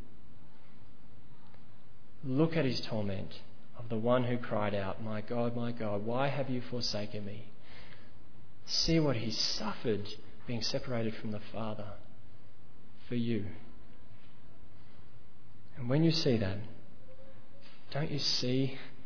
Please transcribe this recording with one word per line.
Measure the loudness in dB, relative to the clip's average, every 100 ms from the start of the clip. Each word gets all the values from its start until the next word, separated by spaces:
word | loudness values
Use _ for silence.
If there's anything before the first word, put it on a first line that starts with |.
| -2 -2 -2 -2 -2 -2 -2 -2 -2 -2 -2 -2 -2 -2 -2 -2 -2 -2 -2 -2 -2 -2
Look | 2 4 4 4
at |
his | 2 2
torment | 0 2 2 0 -2 -2 -2 -2 -2 -2
of | 0
the | 2
one | 4 4
who | 4 0
cried | 0 0 2 0
out, | 0 -2
"My | -2 -2
God, | 0 0 0 0
my | -2
God, | 0 0 0 0
why | 0 2
have | 0 0
you | 0
forsaken | 0 0 0 0 0 -2 -2
me?" | -2 -2 -2 -2 -2 -2 -2 -2 -2 -2 -2 -2 -2
See | 0 2 4 4
what | 4 2
he | 0
suffered | 0 0 0 0 0 0 0 0 -2 -2 -2 -2
being | -2
separated | 0 0 0 0 0 0
from | 0
the | -2
Father | -2 -2 -2 -2 -2 -2 -2 -2 -2 -2 -2 -2 -2 -2 -2 -2 0
for | 0
you. | 2 2 0 -2 -2 -2 -2 -2 -2 -2 -2 -2 -2 -2 -2 -2 -2 -2 -2 -2 -2 -2 -2 -2 -2 0
And | 2
when | 6
you | 6
see | 6 4 4
that, | 2 0 0 -2 -2 -2 -2 -2 -2 -2 -2 -2 -2 -2 -2
don't | 0 0
you | 2
see, | 2 2 4 4 2 2 -2 -2